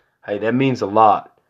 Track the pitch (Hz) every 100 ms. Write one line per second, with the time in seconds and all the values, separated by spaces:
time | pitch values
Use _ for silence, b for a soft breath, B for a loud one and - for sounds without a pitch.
0 | _ _ - 104 110 123 135 117 101 107
1 | 107 92 - _